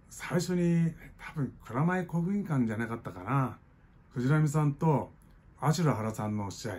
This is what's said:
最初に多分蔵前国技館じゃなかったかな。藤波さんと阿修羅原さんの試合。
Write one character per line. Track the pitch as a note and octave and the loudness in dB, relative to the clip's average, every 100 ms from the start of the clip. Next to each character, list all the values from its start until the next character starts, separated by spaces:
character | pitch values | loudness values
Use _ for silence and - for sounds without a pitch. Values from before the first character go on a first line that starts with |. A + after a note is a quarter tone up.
| - | -20
最 | - - F3 | -14 -4 -2
初 | F3 | 0
に | F3+ F3 E3+ E3 - - - | 2 4 4 2 0 -16 -16
多 | - | -12
分 | D#3 B2 - | -4 -4 -6
蔵 | - A#2 | -8 0
前 | E3+ F#3 | 2 2
国 | F3 E3 E3+ G3+ | 0 -2 0 0
技 | F3 | 0
館 | C#3 A2+ | 0 2
じ | |
ゃ | G#2+ | 0
な | A2+ | -4
か | A2+ | -4
っ | |
た | G#2+ | -8
か | F2 | -10
な。 | F#2 C#3 B2 G2+ - - - - - | -2 0 0 -4 -18 -20 -20 -20 -14
藤 | B2+ B2 | -4 2
波 | D#3 D3+ | 4 4
さ | D#3 | 2
ん | D3 | 2
と | C#3 D#3+ C3+ - - - - - - | 2 2 2 0 -12 -20 -20 -20 -4
阿 | C#3 | 0
修 | D#3+ | 2
羅 | D#3+ | 2
原 | G#2 A2 | 2 -2
さ | A2 G#2+ | -4 -4
ん | G#2 | -2
の | G2 | -4
試 | F2 | -6
合。 | A2 | -8